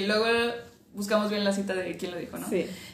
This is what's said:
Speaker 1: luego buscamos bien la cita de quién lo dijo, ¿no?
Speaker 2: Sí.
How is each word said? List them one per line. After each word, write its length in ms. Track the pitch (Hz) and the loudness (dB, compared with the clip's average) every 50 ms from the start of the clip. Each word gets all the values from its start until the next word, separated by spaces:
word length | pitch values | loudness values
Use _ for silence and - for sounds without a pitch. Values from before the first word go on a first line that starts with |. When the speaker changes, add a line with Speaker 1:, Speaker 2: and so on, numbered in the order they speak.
| 190 | 2
Speaker 1:
luego 200 | 208 214 214 226 233 233 233 233 233 233 - - - - - - - - | 2 2 4 4 4 4 4 2 0 -2 -6 -10 -16 -20 -20 -20 -12 -8
buscamos 380 | 202 202 202 214 214 208 202 | -6 0 2 2 4 4 2
bien 120 | 208 202 202 | 0 2 2
la 80 | 196 | 2
cita 220 | 196 196 196 190 190 | 2 2 0 0 -2
de 240 | 185 180 175 165 | -2 -2 -4 -6
quién 140 | - 185 180 | -6 -6 -6
lo 60 | 175 | -6
dijo, 200 | 165 - - - | -8 -8 -8 -8
¿no? 100 | 170 175 | -8 -4
Speaker 2:
Sí. 200 | - 214 175 - 185 185 - - - | 0 0 0 0 -2 -6 -12 -14 -16